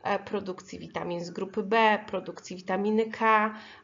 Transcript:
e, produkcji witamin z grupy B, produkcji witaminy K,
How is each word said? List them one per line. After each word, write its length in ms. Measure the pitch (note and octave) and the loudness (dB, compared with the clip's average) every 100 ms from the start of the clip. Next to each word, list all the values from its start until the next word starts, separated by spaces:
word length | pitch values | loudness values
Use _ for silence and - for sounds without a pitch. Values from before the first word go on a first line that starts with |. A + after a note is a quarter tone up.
e, 160 | - G3 | -2 -2
produkcji 600 | - G#3 F#3+ F#3 - - | -2 -4 -4 -8 -10 -14
witamin 460 | D#3+ - E3 F3 | -10 -6 -4 -4
z 60 | E3+ | -6
grupy 320 | F3 F#3+ - | -6 -4 -4
B, 360 | G3 A3+ A3 G#3 - | 2 4 6 4 0
produkcji 500 | F#3+ F3+ - - F#3 | -6 -6 -10 -12 -10
witaminy 500 | F#3 F#3+ G3+ G#3+ A3 | -2 0 2 2 0
K, 480 | - A3+ G#3+ G#3+ G#3+ - - | 2 4 4 4 -2 -14 -18